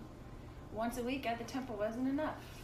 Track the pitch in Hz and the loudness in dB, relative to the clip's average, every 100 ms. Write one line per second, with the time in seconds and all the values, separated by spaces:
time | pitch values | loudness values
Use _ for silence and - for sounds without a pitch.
0 | - - - - - - - 202 233 247 | -8 -10 -10 -10 -10 -10 -6 0 0 2
1 | 240 269 247 233 226 269 240 208 214 226 | 2 2 2 0 0 -2 -2 2 2 4
2 | 262 285 311 - - - | 4 4 4 0 -6 -10